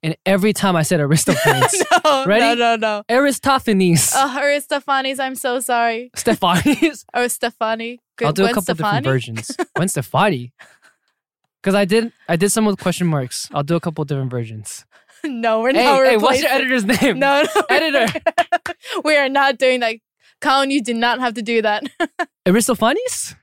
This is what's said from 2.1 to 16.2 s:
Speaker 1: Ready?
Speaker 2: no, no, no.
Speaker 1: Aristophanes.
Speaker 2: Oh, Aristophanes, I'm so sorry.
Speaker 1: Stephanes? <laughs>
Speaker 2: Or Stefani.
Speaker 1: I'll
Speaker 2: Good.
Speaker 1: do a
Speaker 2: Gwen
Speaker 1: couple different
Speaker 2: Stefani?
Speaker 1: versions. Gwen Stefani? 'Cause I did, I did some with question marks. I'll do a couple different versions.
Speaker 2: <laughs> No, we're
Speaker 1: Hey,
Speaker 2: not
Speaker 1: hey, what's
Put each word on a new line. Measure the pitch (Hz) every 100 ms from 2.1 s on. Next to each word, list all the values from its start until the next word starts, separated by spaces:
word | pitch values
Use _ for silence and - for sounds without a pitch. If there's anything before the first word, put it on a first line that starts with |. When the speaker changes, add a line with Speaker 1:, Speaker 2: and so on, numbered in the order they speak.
| 277 269
Speaker 1:
Ready? | 214
Speaker 2:
no, | 233
no, | 240 233 226
no. | 220 208 208
Speaker 1:
Aristophanes. | 240 285 262 - 269 262 196 185 165 -
Speaker 2:
Oh, | 254 277 262
Aristophanes, | 285 285 277 285 277 269 262 269
I'm | 269
so | 262 269 254
sorry. | 254 240 233 226 247
Speaker 1:
Stephanes? | - - 214 180 175 - 269 330 285 -
<laughs> |
Speaker 2:
Or | - 247
Stefani. | - 233 - 220 226 226 247 _ -
Speaker 1:
I'll | 233
Speaker 2:
Good. | 156
Speaker 1:
do |
a | 196
Speaker 2:
Gwen |
Speaker 1:
couple | 233 180
different | 165 208 -
Speaker 2:
Stefani? |
Speaker 1:
versions. | 135 131 117 110 110 - 349
Gwen | - 185
Stefani? | 151 - 131 208 143 123 _ - _ _ _ _ _ _ _ _ _
'Cause | -
I | 196
did, | 196 220 233 _ -
I | 170
did | 196
some | 226
with | 220 196
question | - 170 175
marks. | 151 123 - -
I'll | -
do | 143
a | 170
couple | - 156
different | 147 143 131
versions. | 123 113 110 104 - -
Speaker 2:
<laughs> | _ _ _
No, | 311 247 226 220
we're | 233
Speaker 1:
Hey, | 269
Speaker 2:
not | 254 269 262
Speaker 1:
hey, |
what's | 226